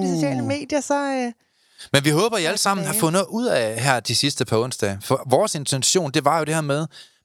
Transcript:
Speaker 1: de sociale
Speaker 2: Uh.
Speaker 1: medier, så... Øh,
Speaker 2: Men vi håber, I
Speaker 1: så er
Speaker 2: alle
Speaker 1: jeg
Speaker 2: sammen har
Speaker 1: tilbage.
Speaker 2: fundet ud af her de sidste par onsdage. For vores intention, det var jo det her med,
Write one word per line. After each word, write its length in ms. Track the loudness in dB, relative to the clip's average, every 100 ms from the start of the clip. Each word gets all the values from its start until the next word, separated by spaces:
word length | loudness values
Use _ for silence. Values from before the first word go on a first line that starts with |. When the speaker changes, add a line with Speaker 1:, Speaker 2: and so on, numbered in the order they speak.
| 0
Speaker 1:
de 100 | 0
sociale 260 | 0 -2
Speaker 2:
Uh. 60 | -2
Speaker 1:
medier, 340 | -4 -2 -4
så... 120 | 0 -2 0 -2 -4
Øh, 60 | -6 _ _ _ _ 0
Speaker 2:
Men 120 | 2 4
vi 40 |
håber, 280 | 2 2 0
I 40 |
Speaker 1:
så 40 | -2
er 20 |
Speaker 2:
alle 20 |
Speaker 1:
jeg 80 | 0
Speaker 2:
sammen 260 | 0 0 -2
har 80 |
Speaker 1:
tilbage. 60 | 0
Speaker 2:
fundet 260 | 2 2 0
ud 160 | -2 0
af 360 | 0 0 0
her 180 | 2 2
de 160 | 0 -2
sidste 300 | -2 -2 0
par 120 | 0
onsdage. 400 | 0 -2 -4 -4
For 220 | -2 -2 2
vores 260 | 2 2 -2
intention, 560 | -4 -2 2 0 2
det 140 | 2 2
var 120 | 2
jo 40 | 0
det 80 |
her 80 | -2
med, 260 | 0 -2 -2 -8 -20 _